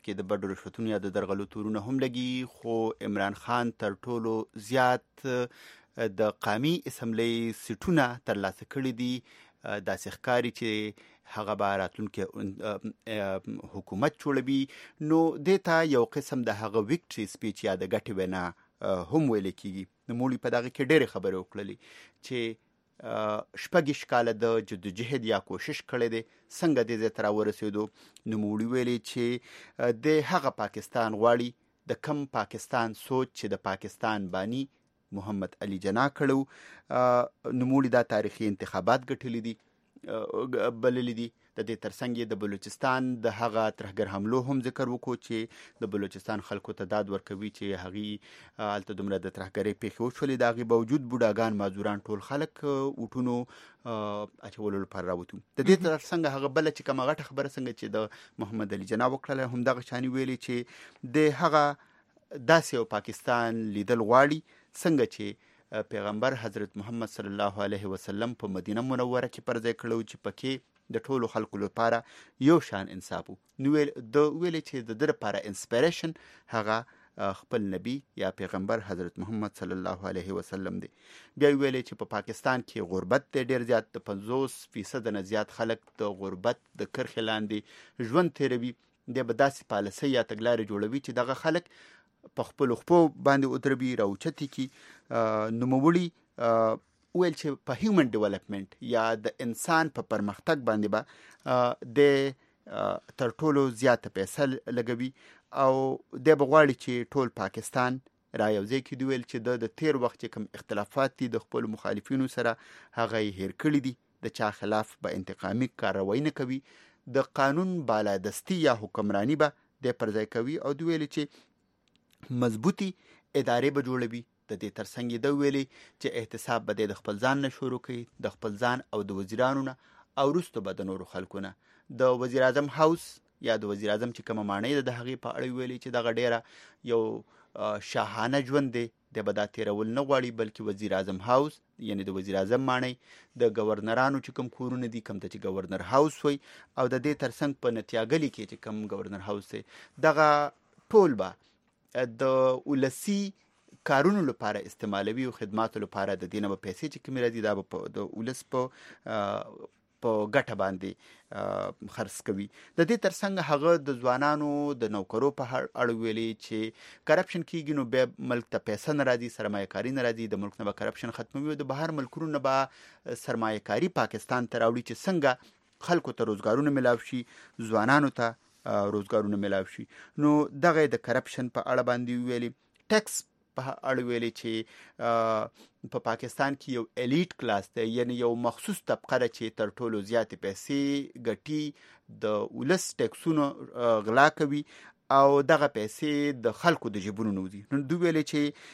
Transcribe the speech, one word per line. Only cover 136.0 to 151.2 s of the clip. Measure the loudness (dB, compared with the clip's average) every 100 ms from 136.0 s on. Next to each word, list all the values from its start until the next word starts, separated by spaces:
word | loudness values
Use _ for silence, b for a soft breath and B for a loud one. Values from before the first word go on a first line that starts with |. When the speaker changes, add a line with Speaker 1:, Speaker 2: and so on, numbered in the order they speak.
| 0
Speaker 1:
ډېره | 2 2 2 -2 B B B
یو، | 0 2 2 -2 -10 b b -6
اه، | -4 -4
شاهانه | -4 -2 -2 0 2 2
ژوند | 2 2 2
دی. | -2 -4 -8 _
دی | -6
به | -2
دا | 0 -2
تیرول | -2 -2 -2 -2
نه | -2
غواړي، | 2 2 2
بلکې | -2 -6 -6
وزیر | -6 -4 -2
اعظم | -2 -2 -4
هاوس، | 2 4 4 -4 _ -12
یعنی | -6 -4
د | -4
وزیر | -6 -2 0
اعظم | 2 2 2
ماڼۍ، | 0 -2 -6 b b b 0
د | 2
ګورنرانو | 2 0 0 0 2 2 2
چې | -4
کوم | -6 -8
کورونه | -6 -6 -4 -4
دي، | -6
کوم | -8 -10
ته | -10
چې | -8
ګورنر | -6 -4 -4 -6
هاوس | 2 4 4 2 -2
وایي، | -2 B B B -2
او | 0
د | 0
دې | 0 -2
ترڅنګ | -4 -2 -4 -2
په | -2
نتیاګلي | -2 -2 -2 2 2 0
کې | -4 -12
چې | -12
کوم | -10 -8 -6
ګورنر | -6 -6 -8
هاوس | -6 -6 -6
دی، | -12 -14 B B B
دغه | 4 6 8 6 4 -4 _ _ 4
ټول | 8 8
به | 6